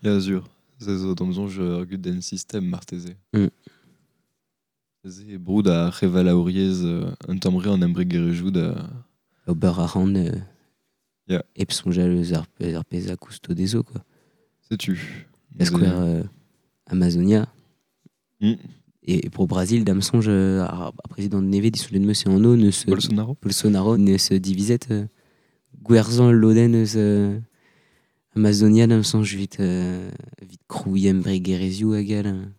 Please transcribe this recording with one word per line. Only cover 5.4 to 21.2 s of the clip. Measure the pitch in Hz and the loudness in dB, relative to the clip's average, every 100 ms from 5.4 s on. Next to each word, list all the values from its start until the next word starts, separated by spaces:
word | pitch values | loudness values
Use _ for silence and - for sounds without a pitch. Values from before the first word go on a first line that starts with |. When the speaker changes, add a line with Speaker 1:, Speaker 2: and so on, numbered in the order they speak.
| 90 98 101 | -2 4 4
Speaker 1:
a | 85 85 | 4 2
revalaoriez, | 90 98 90 90 87 87 92 95 92 | 0 0 2 4 4 2 0 0 0
euh, | 87 85 90 90 - | -2 -4 -6 -10 -8
un | 92 | -4
tambre | 95 92 95 | -2 0 0
en | 98 | 0
embre | 87 87 | 2 0
gerejou | 90 87 85 85 92 | -2 0 0 -2 -2
da | 92 85 85 - 123 - _ _ _ - | -2 -2 -4 -10 -14 -20 _ _ _ -8
Speaker 2:
Ober | 85 92 87 | -2 -2 0
a | 85 | -2
ran, | 95 95 98 | 0 0 0
euh, | 85 90 95 _ _ _ _ _ _ _ _ | -2 -6 -12 _ _ _ _ _ _ _ _
Speaker 1:
Ya. | 90 - | -6 -6
Speaker 2:
ep | _ 98 | _ -8
sonjal | - - 87 90 87 | -6 -4 0 0 0
eus | 87 | -2
ar, | 85 78 _ | -4 -6 _
eus | 87 | -8
ar | 82 | -6
pezh | 82 87 95 | -8 -8 -8
a | 90 | -10
kousto | - - - | -14 -20 -8
dezo, | 87 95 117 | -4 -2 -2
quoi. | 117 113 - _ _ _ _ _ _ | -4 -10 -18 _ _ _ _ _ _
Speaker 1:
Setu. | 196 - 180 160 - - _ _ - | -8 -6 -6 -6 -16 -20 _ _ -4
Speaker 2:
Est-ce | 87 | -2
que, | 87 | 2
Speaker 1:
Ze | 85 | 2
Speaker 2:
euh, | 90 87 82 85 _ _ _ _ _ _ | 2 0 -2 -4 _ _ _ _ _ _
Amazonia | 92 87 87 92 107 107 _ _ _ _ _ _ _ _ _ | 0 0 2 2 2 0 _ _ _ _ _ _ _ _ _
Speaker 1:
Mm. | 104 113 - - _ _ | -2 -2 -6 -20 _ _
Speaker 2:
et, | - 90 73 | -4 -2 -2
et | |
pro | - 92 | -4 -2
Brasil, | 92 92 117 | 0 0 0
dam | 104 95 | 2 0
sonj, | 98 120 107 | 0 0 2
euh, | 98 95 95 | 2 2 0
ar, | 90 85 87 | -2 -6 -10
ar | - - | -12 -18
président | - | -10